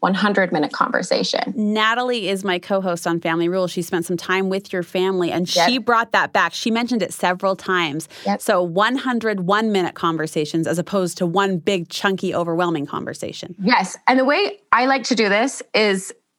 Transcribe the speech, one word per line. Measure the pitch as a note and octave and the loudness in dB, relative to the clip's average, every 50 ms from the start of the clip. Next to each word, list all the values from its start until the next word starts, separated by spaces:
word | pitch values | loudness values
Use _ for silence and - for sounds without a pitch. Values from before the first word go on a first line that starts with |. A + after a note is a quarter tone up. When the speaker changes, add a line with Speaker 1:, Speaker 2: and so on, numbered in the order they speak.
Speaker 1:
one | - F3+ G3 | -2 0 2
hundred | F#3 G3+ G#3 G3+ G3 F#3+ F3+ | 2 2 2 4 2 2 2
minute | F3 D#3 D3 D3+ | 2 0 0 -2
conversation. | - - - - - - - - - - - - - - - - G3 | 0 -2 -2 0 0 -2 0 0 0 0 0 0 -2 -2 -4 -4 -4
Speaker 2:
Natalie | G#3+ G#3+ G#3 G#3+ G#3+ G#3+ A3 A#3 B3 B3 B3 B3 A#3 F#3+ F3 | -2 -2 0 2 2 2 2 2 0 0 -2 -2 -2 -2 -2
is | G3 F#3+ | -2 -2
my | G3 G3 F3+ F3+ | 0 -2 -2 -2
co-host | - - G3+ G3 F#3 F#3 F3 E3+ - | 0 -2 -2 0 0 -2 -2 -2 -2
on | E3+ E3+ E3+ | -2 -2 0
Family | - E3+ E3 E3+ E3+ E3+ | 0 0 0 0 0 0
Rules. | F3+ F#3+ F#3 F3 | 0 0 -2 -2
She | - F#3 | -2 -4
spent | E3+ - G3 E3+ E3+ | -4 -2 -2 -4 -2
some | - F3+ | -2 -4
time | E3+ - - F#3 F#3+ F#3+ F#3 | -4 -2 -2 0 0 0 0
with | F#3+ G3 G3 - | -2 -4 -4 -4
your | - F#3 | -6 -6
family | F3 - - F#3 F#3 F#3+ F#3+ F3+ F3 E3+ | -4 -4 -2 0 0 0 0 0 0 0
and | - E3 F3+ - - | 0 -2 -2 0 2
Speaker 1:
Yep. | F3+ E3 F3+ | 2 2 2
Speaker 2:
she | B3 C4 | 2 0
brought | G#3 A#3+ A#3+ A3+ A#3 - | 0 2 2 2 2 2
that | - G3 D#3 - | 2 2 2 2
back. | - G3+ F3+ E3+ | 2 2 2 2
She | - - - A#3 | -2 -4 -2 0
mentioned | A3 A#3 B3 A#3 B3 A3 | 0 0 0 0 0 -2
it | F3+ - | -2 -2
several | - - - F3+ F#3 F3+ - F#3+ F#3+ | -2 0 0 0 0 2 0 0 -2
times. | - - - F#3 F3+ E3+ D3+ C#3 D#3+ - - - - - | -2 -2 0 0 0 0 0 -2 -6 -8 -10 -14 -6 -4
Speaker 1:
Yep. | G3 G3+ G3+ | -2 -2 0
Speaker 2:
So | - - G#3 F3+ | 2 2 2 2
one | F3+ F3 E3 F#3+ G#3 A#3 B3+ | 2 2 2 2 2 2 2
hundred | C4+ B3+ C4 A#3+ A3+ A3 A3 G#3+ F#3+ F3 | 0 -2 -2 -2 0 0 0 -2 0 0
one-minute | F3 G3+ G#3+ A3 A3 G#3 F#3+ F3 - - | 2 2 2 2 2 2 2 0 0 -2
conversations | - - E3+ E3 D#3+ D3+ D#3 - E3 D3+ D3+ - E3 D#3+ | -2 -2 -2 0 -2 -4 -2 -2 -2 -2 0 0 0 0
as | - E3 F3 | 0 0 -2
opposed | E3+ - G3+ G3 F#3 E3+ - - | -2 -2 0 0 0 -2 -2 -2
to | F#3 | -2
one | E3+ E3 G3 G3 G3 F#3+ E3+ | 0 2 2 2 2 0 0
big, | - G#3 G3+ F3+ E3 - | 0 0 0 0 -2 -6
chunky, | - - - G3 F#3+ F3+ - F3+ - | -4 -2 0 0 0 0 -2 -2 -2
overwhelming | D#3+ F3 E3+ E3 E3+ F3+ F3 E3 D3+ C#3+ | -2 -2 0 0 0 0 0 0 -2 -4
conversation. | - - - - A#2+ A#2+ - - - - - - - F3 - | -4 -6 -8 -8 -8 -8 -8 -10 -10 -10 -12 -14 -14 -10 -2
Speaker 1:
Yes. | F#3+ G#3+ B3+ - F#3+ - - - _ - | 0 2 2 2 2 -2 -6 -2 _ 2
And | B3+ C4 | 4 4
the | C4 | 4
way | C4+ D4 F#4 G4+ F#4 - - _ _ | 4 2 2 0 -2 -4 -8 _ _
I | - A3+ B3+ | 2 4 4
like | C4+ C4+ C4+ B3 | 4 2 0 0
to | - B3 | 0 0
do | G3+ A2+ G2+ | 2 2 4
this | - G#3+ A#3+ C#4 - - - - - | 2 2 2 0 -2 -8 -8 -2 0
is | G#3 A3 G#3 G3 F#3+ F#3+ - - - _ _ _ | 2 2 2 2 0 -4 -8 -14 -20 _ _ _